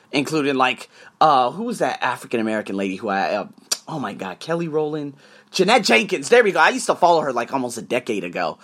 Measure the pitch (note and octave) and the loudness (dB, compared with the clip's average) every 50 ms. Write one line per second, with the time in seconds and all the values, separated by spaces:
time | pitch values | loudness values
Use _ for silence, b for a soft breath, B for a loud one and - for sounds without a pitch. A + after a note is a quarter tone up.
0 | b b - D3 C3 - D#3+ D#3 C3+ C#3+ C3+ C3 B2+ B2+ A#2+ - - b b b | b b -2 -2 -2 0 -2 -2 0 0 2 2 2 0 0 -4 -10 b b b
1 | b b b - D#3 D#3 C#3 B2+ B2 B2 D3+ F#3+ A#3 B3 G#3+ - D3+ B2+ - - | b b b 2 4 4 6 4 4 2 -2 -4 -6 -6 -4 -2 -2 -2 -2 -2
2 | - B2+ B2 - - - B2 A2+ A2 A2 A2 G#2+ G#2 - G2 G2 G2+ F#2+ F#2+ F#2 | -4 -4 -4 -6 -8 -4 -4 -2 -2 0 -2 -2 -4 -4 -4 -4 -4 -4 -4 -6
3 | A2+ G2+ F#2+ G2 F2+ D#2 G2 G2+ - - - - _ - - - _ - D#3+ D3 | -4 -4 -2 -2 0 -2 -2 -4 -4 -8 -14 -20 _ -8 -8 -8 _ -12 -10 -8
4 | A#2 G2+ G2+ - F#2+ F#2 F2 _ - D#3+ E3+ E3+ E3+ D#3 D3 D#3 D3+ D3+ D#3 D3+ | -8 -8 -8 -10 -10 -10 -10 _ -6 -6 -4 -4 -4 -4 -2 -2 -2 -2 -4 -6
5 | C#3+ C#3+ C#3 b b b b b b b - - F3 G3 B3 B3 - - A3+ A3+ | -8 -10 -12 b b b b b b b -2 0 2 4 4 4 4 4 2 2
6 | G#3 - F3+ D3 - - A#3 B3 A3+ G3 E3 D#3+ D#3+ G3+ B3+ B3+ - - D#3 - | 2 0 -4 -4 2 6 6 6 6 6 4 4 4 4 4 0 -2 -2 0 4
7 | F3+ E3+ E3+ D#3 D3+ C#3 A#2+ A#2+ A#2+ - C3+ C3+ B2 B2 A2+ A2+ - - A#2 B2+ | 4 4 4 4 2 0 -2 -2 -4 -2 -4 -4 -4 -4 -6 -10 -6 -4 -4 -4
8 | - - G#2+ G2 E2+ F2 F2 F#2+ E2+ D2+ - B | -2 -2 -4 -4 -4 -6 -4 -4 -4 -4 -4 B